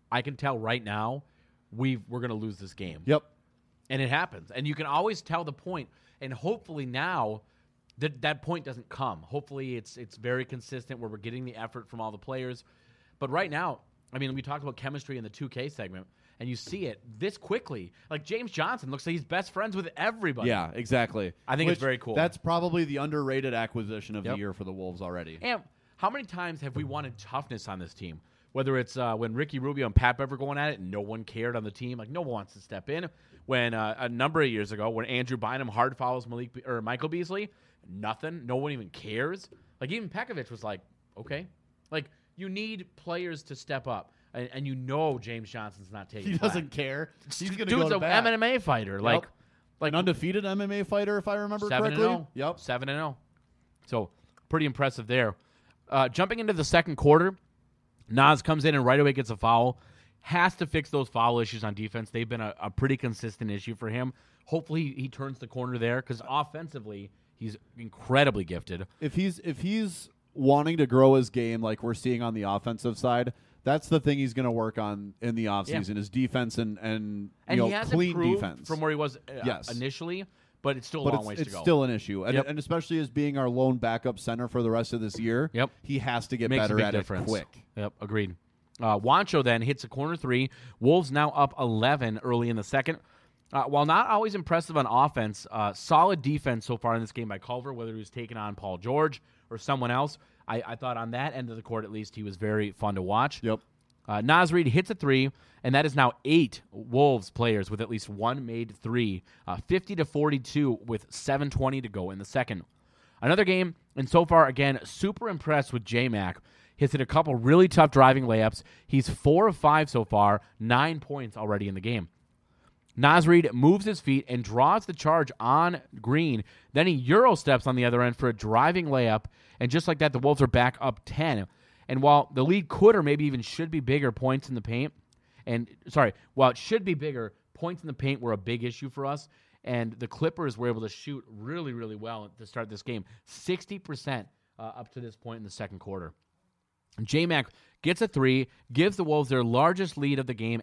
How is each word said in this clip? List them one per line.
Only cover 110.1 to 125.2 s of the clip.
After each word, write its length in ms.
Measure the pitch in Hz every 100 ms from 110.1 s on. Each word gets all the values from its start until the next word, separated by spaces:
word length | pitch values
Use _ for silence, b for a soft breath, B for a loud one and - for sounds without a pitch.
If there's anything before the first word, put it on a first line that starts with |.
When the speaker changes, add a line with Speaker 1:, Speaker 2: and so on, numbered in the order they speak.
| 147 151 139 117 147 139 113
Speaker 1:
with 220 | 117 110 -
seven 420 | - 139 139 143
twenty 280 | - 131 135
to 80 | 117
go 200 | 98 92
in 80 | 95
the 80 | 98
second. 380 | 135 120 98 - b b b b b
Another 240 | 123 185 185
game, 300 | 185 180 - _ -
and 140 | 127
so 160 | 170 165
far, 220 | 165 139
again, 320 | 127 139 131
super 460 | - - 196 202 226
impressed 420 | 165 151 147 -
with 140 | 120 101
J-Mac. 540 | 117 127 107 90 - b b b -
He's 160 | 143
hit 80 | -
a 40 | 131
couple 300 | 160 156 123
really 320 | 120 170 185
tough 240 | - 156
driving 340 | 135 131 135 123
layups. 380 | 110 110 - - b b
He's 200 | 135 -
four 400 | - 143 165 220
of 80 | 156
five 360 | 151 156 147
so 120 | 123
far, 380 | 107 104 104 104 b b
nine 400 | 110 123 160 156
points 380 | - 139 117 107
already 300 | 107 101 101
in 80 | 95
the 40 |
game. 280 | 110 113 82 _ _ _ _ b b _ _ -
Naz 320 | 143 175 160
Reid 240 | 170 147
moves 320 | 123 147 196 208
his 140 | 190
feet 260 | - 135 123
and 160 | 123
draws 420 | 107 117 143 214 -
the 80 |
charge 380 | 165 156 165